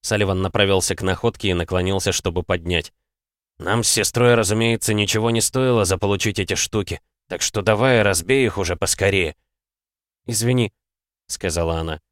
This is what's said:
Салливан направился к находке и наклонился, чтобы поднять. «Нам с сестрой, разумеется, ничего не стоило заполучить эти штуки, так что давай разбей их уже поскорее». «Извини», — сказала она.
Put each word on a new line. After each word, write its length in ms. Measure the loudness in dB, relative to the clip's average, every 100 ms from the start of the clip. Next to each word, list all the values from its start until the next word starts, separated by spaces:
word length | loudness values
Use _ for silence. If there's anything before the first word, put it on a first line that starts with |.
Салливан 400 | -2 0 0 0
направился 540 | 0 0 2 2 0
к 80 | -2
находке 460 | -2 0 -2 -2 -2
и 60 |
наклонился, 580 | 0 0 0 0 0 -2
чтобы 320 | -2 -2 -4
поднять. 500 | -2 -4 0 -2 -2 _ _ _ _ _ _ _
«Нам 260 | -2 0
с 60 | 0
сестрой, 460 | 0 0 2 4 4
разумеется, 580 | 2 0 0 0 0
ничего 360 | 0 0 0 0
не 120 | 0
стоило 420 | 0 0 2 2
заполучить 540 | 2 0 0 0 -2 -2
эти 160 | -4
штуки, 480 | -4 -2 -4 -4 -8 _ _ _
так 140 | -6
что 180 | -4 -2
давай 400 | 0 2 4 4
разбей 460 | 4 0 0 0 2
их 100 | 0
уже 180 | -4
поскорее». 600 | -2 -2 0 2 2 -2 -4 _ _ _ _ _ _ _ _
«Извини», — 480 | -8 -4 0 2 0 _ _ _ _ _ _
сказала 520 | -6 -4 -2 0 -2
она. 220 | -4 -8 _